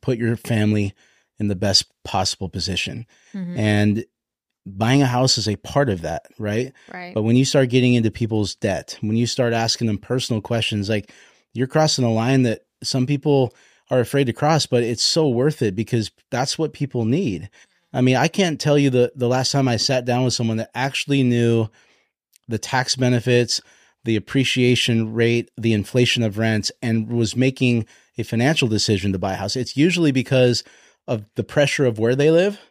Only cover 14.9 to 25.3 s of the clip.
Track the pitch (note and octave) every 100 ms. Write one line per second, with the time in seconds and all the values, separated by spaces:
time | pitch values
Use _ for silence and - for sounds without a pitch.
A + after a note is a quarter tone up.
14.9 | A#2 - - D#3 A#2 C#3 D3+ A2+ F#2+ A2
15.9 | A#2+ G#2 _ _ B2 C3+ - D#3+ - C#3
16.9 | A#2+ A2 C#3 F#3 F2 G2 _ _ _ _
17.9 | B2+ B2+ B2+ B2 - F#3 C#3+ D#3 D3 C#3+
18.9 | B2+ B2 C#3+ A#2+ B2+ C3 C#3+ C3+ A#2 -
19.9 | C3 A#2+ A#2+ B2+ - A#2 A2 A2+ A#2 C3+
20.9 | - - C#3 B2+ A#2+ A#2 A#2 A2 _ _
21.9 | _ _ _ _ _ - A2 - C3 B2+
22.9 | - B2+ B2 A#2 B2 A#2+ - _ _ _
23.9 | _ - G#2+ - C#3 B2+ - B2 B2 -
24.9 | A2+ A2 A2+ A#2